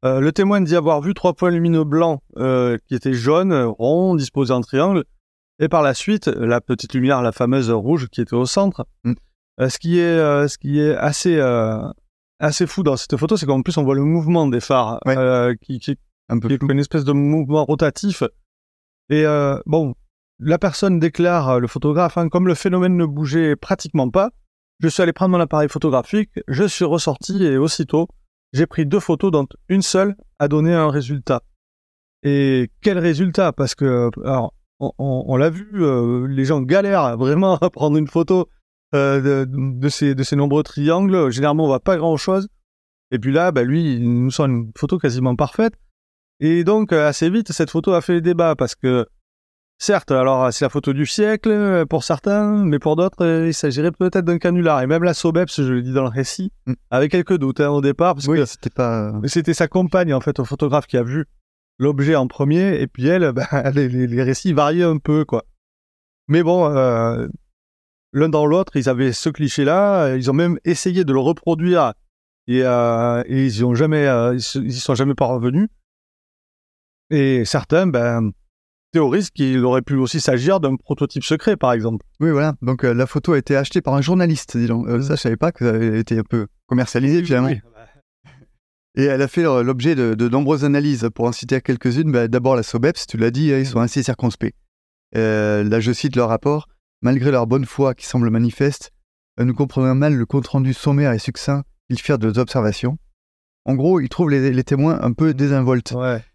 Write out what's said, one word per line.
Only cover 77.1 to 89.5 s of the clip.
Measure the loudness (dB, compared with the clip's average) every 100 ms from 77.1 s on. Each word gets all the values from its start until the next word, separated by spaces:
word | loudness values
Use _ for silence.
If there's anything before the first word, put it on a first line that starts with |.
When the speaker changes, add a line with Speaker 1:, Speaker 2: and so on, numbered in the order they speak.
Speaker 1:
Et | 0 2 2
certains, | 0 -2 -2 0 0
ben, | 0 -2 0 -2 -4 _ _ _ _ _
théorisent | 0 2 0 -4
qu'il | -2 0 2
aurait | 2 0
pu | 0 -2
aussi | -2 -2
s'agir | 0 0 2 0
d'un | 0 -4
prototype | _ -4 -4 -6
secret, | -4 -2 0 0
par | 0
exemple. | 0 -2 -6 -10 _
Speaker 2:
Oui, | 0
voilà. | 0 0 -2
Donc, | -4 0
euh, | 0
la | 0 0
photo | -2 0
a | 0
été | 0 -2
achetée | 0 -2
par | 0
un | -2
journaliste, | 2 2 2 0 -4 -4
dis | -2
donc. | -2 -2
Euh, | -2
Speaker 1:
Mm. |
Speaker 2:
ça, | -2 -2
je |
savais | -2 0
pas | -2
que | -2
ça | -2
avait | 0 0 0
été | -2 -2
un |
peu | -2 -4 -4 _ _
commercialisé, | -2 0 0 2 0
Speaker 1:
Oui, | 2
Speaker 2:
finalement. | 0 0
Speaker 1:
oui. | -2 -8 -20 -20 _ _ _ -20 -20 -20 _ _ _ _ 0
Speaker 2:
Et |
elle | 2 2
a | 0
fait, | 2
euh, | 2